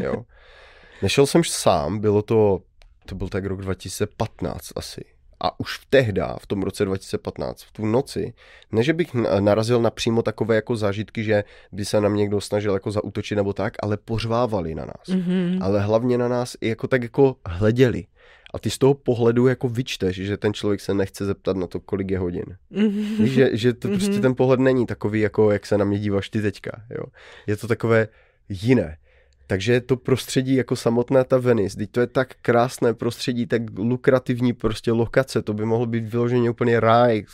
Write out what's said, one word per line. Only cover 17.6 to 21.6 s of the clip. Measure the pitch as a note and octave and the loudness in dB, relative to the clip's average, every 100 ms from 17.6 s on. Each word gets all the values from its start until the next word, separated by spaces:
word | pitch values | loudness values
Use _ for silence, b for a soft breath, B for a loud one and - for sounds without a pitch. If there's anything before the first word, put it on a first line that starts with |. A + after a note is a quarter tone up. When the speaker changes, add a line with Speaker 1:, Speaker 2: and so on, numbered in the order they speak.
| G#2 A#2+ B2+ F2+ - b b b b | 2 4 2 2 -8 b b b b
Speaker 1:
A | - | -8
ty | A2+ | -6
z | - | 2
toho | C3+ | 2
pohledu | C#3 - A#2 A#2 A#2+ B2+ | 2 0 2 2 4 4
jako | B2 B2+ | 2 -2
vyčteš, | A#2 - - F#2+ F#2 | -4 -6 -4 -4 -2
že | F#2+ G2+ | -4 -2
ten | G#2+ | -2
člověk | G#2 G#2+ G2+ | -2 -2 -2
se | - | -2
nechce | G2+ G2 - G2+ | -2 -2 -4 -4
zeptat | F#2+ - | -4 -2
na | F#2+ | -2